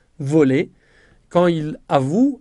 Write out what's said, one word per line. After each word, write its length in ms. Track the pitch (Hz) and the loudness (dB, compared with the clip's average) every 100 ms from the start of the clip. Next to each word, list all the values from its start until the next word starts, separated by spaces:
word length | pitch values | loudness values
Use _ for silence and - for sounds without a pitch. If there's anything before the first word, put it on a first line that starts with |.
| _ - | _ -12
volé, 540 | 139 156 139 131 - _ _ _ _ _ _ | -2 2 2 0 -4 _ _ _ _ _ _
quand 180 | 175 180 | 0 0
il 320 | 170 151 - - | 0 -4 -10 -2
avoue, 520 | 156 131 180 269 247 | -2 0 0 0 -2